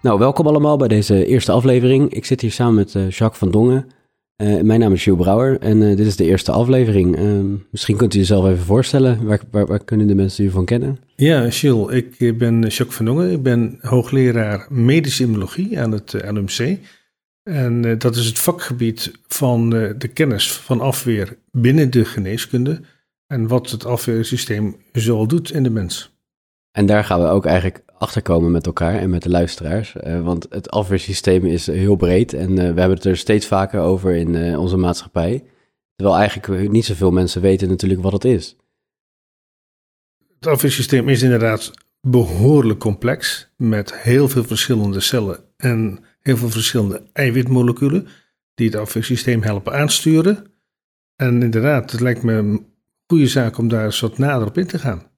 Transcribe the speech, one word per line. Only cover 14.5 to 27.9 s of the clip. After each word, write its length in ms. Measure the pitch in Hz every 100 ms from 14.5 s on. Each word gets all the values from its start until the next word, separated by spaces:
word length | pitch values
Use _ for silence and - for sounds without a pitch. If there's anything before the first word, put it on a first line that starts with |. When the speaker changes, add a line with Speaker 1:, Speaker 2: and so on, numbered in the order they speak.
| 101 -
Speaker 2:
medische 540 | 131 117 156 143 -
immunologie 560 | 123 107 95 - 196 196
aan 120 | 117
het, 220 | 107 -
eh, 180 | 117 101
L 80 | 104
M 60 | 98
C. 320 | - 123 196 - _ _ _ _ _
En, 420 | - 151 123 120 117
eh, 140 | 113
dat 160 | 123 117
is 100 | 117
het 140 | 110
vakgebied 720 | - 175 - 123 117 113 - - _
van, 480 | - 135 120 117 113
eh, 180 | 107 110
de 100 | 117
kennis 440 | - 156 104 -
van 300 | - - 123
afweer 560 | 131 - 123 107 92 - _
binnen 400 | 127 120 151 139
de 140 | 123 113
geneeskunde 760 | - 95 113 - 123 131 165 - _ _ _ _
en 200 | 135 113
wat 240 | 127 -
het 140 | 110 117
afweersysteem 920 | 120 - 113 113 123 - 104 107 - _
zoal 360 | 123 110 117 110
doet 240 | 170 165
in 120 | 156
de 60 | 127
mens. 460 | 110 90 - - _ _ _ _ _ _
Speaker 1:
En 140 | - 101
daar 180 | 104
gaan 180 | 104 87
we 60 | 85
ook 180 | 98 85
eigenlijk 400 | 90 92 - _